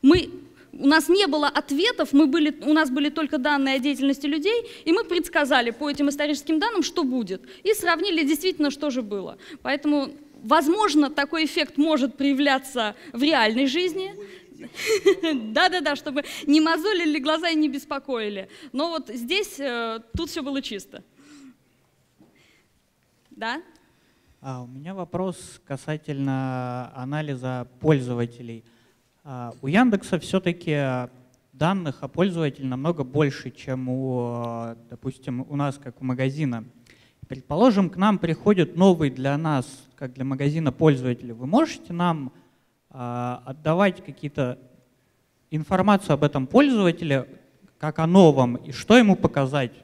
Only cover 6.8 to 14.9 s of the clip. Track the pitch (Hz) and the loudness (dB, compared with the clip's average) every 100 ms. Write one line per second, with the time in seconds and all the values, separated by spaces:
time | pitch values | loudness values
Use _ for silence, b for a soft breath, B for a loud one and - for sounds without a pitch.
6.8 | 294 - 277 254 202 190 - B 370 427 | -2 -2 -2 -2 -4 -10 -12 B -2 0
7.8 | 359 330 392 330 285 311 370 330 294 285 | 0 0 0 0 0 0 -2 0 -2 -2
8.8 | 302 254 214 202 185 - B 285 - 277 | -4 -4 -6 -8 -10 -14 B -10 -4 -2
9.8 | 294 294 269 - - - 214 302 285 381 | 0 0 -2 -10 -20 -16 2 4 4 2
10.8 | 427 302 277 294 285 330 320 349 294 - | 4 4 2 0 -2 -2 -2 -2 -4 0
11.8 | 311 311 262 - 277 269 285 269 269 240 | 2 2 0 0 0 2 2 0 -2 -4
12.8 | 214 - B 233 285 294 214 226 277 285 | -4 -6 B -2 2 4 4 2 0 0
13.8 | 359 330 381 403 403 B B - 269 - | -2 -4 -8 -10 -18 B B -20 -18 -10
14.8 | - | -2